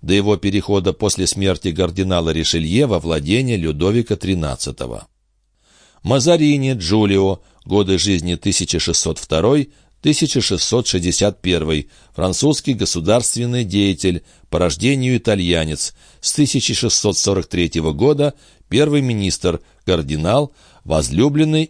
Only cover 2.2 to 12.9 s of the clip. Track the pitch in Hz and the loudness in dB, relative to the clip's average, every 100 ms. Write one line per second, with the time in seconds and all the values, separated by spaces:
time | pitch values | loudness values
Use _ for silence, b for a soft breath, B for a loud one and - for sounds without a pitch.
2.2 | 82 78 78 85 80 98 139 92 78 80 | 0 0 0 -2 0 0 2 0 0 -4
3.2 | 73 110 131 110 80 73 90 113 113 101 | 0 0 2 -2 -2 0 0 0 0 -4
4.2 | 90 95 76 64 - 65 62 53 - _ | -2 -2 -4 -6 -10 -8 -10 -12 -16 _
5.2 | _ _ _ b b b b b - 135 | _ _ _ b b b b b 0 2
6.2 | 131 170 151 143 135 127 82 107 104 98 | 4 4 4 2 0 -2 0 2 4 4
7.2 | 95 90 b b - 98 95 95 104 92 | 2 0 b b -2 0 2 0 2 0
8.2 | 85 87 101 95 85 82 - 82 - 78 | 0 -2 -2 -2 -2 -2 -2 -2 -2 -6
9.2 | - 78 101 143 139 b b b - 151 | -4 0 2 2 0 b b b -2 0
10.2 | 156 135 104 90 - 113 120 92 87 82 | 0 0 0 -2 0 0 0 -2 -2 0
11.2 | 101 - 90 85 78 78 71 b b - | 0 -2 -2 0 0 -2 -4 b b -4
12.2 | 92 90 143 147 - 117 95 | -4 0 0 0 -2 -2 -2